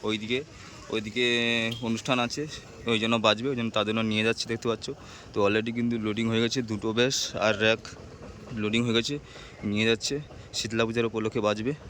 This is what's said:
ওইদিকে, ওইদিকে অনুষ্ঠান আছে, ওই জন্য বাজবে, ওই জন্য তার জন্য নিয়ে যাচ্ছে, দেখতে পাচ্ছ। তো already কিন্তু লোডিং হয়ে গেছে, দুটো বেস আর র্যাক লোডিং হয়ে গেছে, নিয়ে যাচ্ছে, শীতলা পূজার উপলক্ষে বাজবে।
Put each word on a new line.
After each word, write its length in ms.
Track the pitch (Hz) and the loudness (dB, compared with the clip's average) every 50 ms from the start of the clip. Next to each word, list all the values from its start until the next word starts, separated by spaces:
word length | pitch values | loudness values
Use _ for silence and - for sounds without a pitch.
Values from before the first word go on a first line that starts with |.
| - | 0
ওইদিকে, 320 | 107 110 107 107 110 120 131 151 - - - - - - - - - 110 | 0 -2 -2 0 -2 -2 -2 -2 -6 -16 -18 -18 -18 -18 -18 -8 -4 -2
ওইদিকে 320 | 113 107 107 104 123 123 120 120 120 117 117 117 117 113 113 117 113 120 | -2 -2 -2 0 2 2 4 4 4 2 2 2 2 0 -2 -2 -2 -2
অনুষ্ঠান 300 | 113 113 110 - - 131 123 120 | -2 -2 -2 0 0 0 2 2
আছে, 180 | 120 - 143 147 156 - - - - - - - 113 117 | 0 -2 -4 -6 -6 -8 -12 -14 -16 -16 -6 0 0 2
ওই 60 | 110 110 | 2 4
জন্য 120 | 113 117 113 107 | 2 2 6 6
বাজবে, 220 | 110 107 107 120 139 139 | 6 4 4 2 -2 0
ওই 40 | 120 | 0
জন্য 100 | 117 113 - | -2 0 2
তার 100 | 110 104 107 | 0 2 2
জন্য 100 | 110 113 110 110 | 2 0 2 2
নিয়ে 120 | 107 107 110 | 2 2 2
যাচ্ছে, 180 | 113 113 - - - | 2 2 0 -2 -4
দেখতে 160 | 113 113 - 117 | -4 -2 0 -2
পাচ্ছ। 140 | 113 107 - - 143 - - - - - - - - | -2 -2 -4 -10 -10 -10 -14 -18 -18 -18 -18 -6 0
তো 40 | 110 101 | 4 4
already 260 | 101 104 110 110 117 113 | 4 4 4 0 0 -2
কিন্তু 180 | 120 117 120 117 113 107 | 0 0 0 0 0 0
লোডিং 180 | 107 104 107 113 113 | 0 0 0 0 2
হয়ে 100 | 113 113 117 | 2 2 2
গেছে, 140 | 117 - 135 120 110 | 2 2 0 -2 -2
দুটো 180 | 110 101 - 110 107 | -4 -2 0 0 2
বেস 180 | 117 120 131 139 - - - - - 95 | 4 2 2 2 -2 -4 -4 -2 2 2
আর 80 | 110 110 101 110 | 2 4 4 4
র্যাক 180 | 110 113 113 - - - - - - - - - - - - - - 127 110 104 | 4 4 4 0 -14 -16 -16 -16 -18 -16 -16 -16 -16 -16 -16 -14 -10 -6 -2 -2
লোডিং 180 | 107 107 117 120 | 0 2 2 2
হয়ে 100 | 120 113 | 4 2
গেছে, 180 | 117 113 - 147 147 - - - - - - - - - 104 | 2 2 0 -4 -6 -8 -14 -18 -18 -18 -18 -14 -6 -4 -2
নিয়ে 140 | 101 107 110 113 | 0 2 4 4
যাচ্ছে, 260 | 117 110 - - 139 147 151 - - - - - - | 2 2 0 -4 -4 -4 -6 -10 -14 -18 -16 -10 -8
শীতলা 260 | - - 110 113 113 117 | -6 -6 -2 0 0 0
পূজার 180 | 113 113 120 117 113 | 2 2 0 0 0
উপলক্ষে 320 | 110 110 107 110 - 123 104 | 0 0 -2 0 0 2 2
বাজবে। 260 | 107 107 104 110 127 156 - - - | 2 2 2 -2 -4 -4 -6 -10 -18